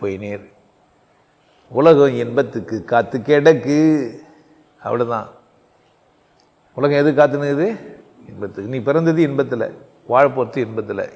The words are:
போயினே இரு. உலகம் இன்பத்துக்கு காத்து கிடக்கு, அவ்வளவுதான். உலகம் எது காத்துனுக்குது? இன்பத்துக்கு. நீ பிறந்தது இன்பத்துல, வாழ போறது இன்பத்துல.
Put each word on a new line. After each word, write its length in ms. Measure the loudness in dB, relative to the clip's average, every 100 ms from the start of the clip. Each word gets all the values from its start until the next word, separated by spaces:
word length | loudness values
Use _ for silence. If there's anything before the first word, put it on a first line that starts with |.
போயினே 200 | -8 -8
இரு. 280 | -10 -12 -14 _ _ _ _ _ _ _ _ _ _ _ _
உலகம் 480 | 2 4 6 4 0
இன்பத்துக்கு 680 | -4 -4 -4 -6 -8 -10
காத்து 360 | -2 -2 0 -4
கிடக்கு, 920 | 0 4 4 4 2 2 2 2 -2 -10 -20 _ _ _ _ _
அவ்வளவுதான். 440 | -4 -2 -2 -4 -8 -16 _ _ _ _ _ _ _ _ _ _ _ _ _
உலகம் 320 | -2 0 2 4
எது 180 | 4
காத்துனுக்குது? 560 | 4 2 -2 -2 -2 -4 -14 -20 -20 _ -20
இன்பத்துக்கு. 400 | -12 -12 -10 -8
நீ 100 | -4
பிறந்தது 480 | 0 0 2 2 2
இன்பத்துல, 440 | 0 -2 -4 -4 -8 -20 _ 0
வாழ 200 | 4 4
போறது 400 | 2 -4 -4 -6
இன்பத்துல. 420 | -6 -6 -6 -8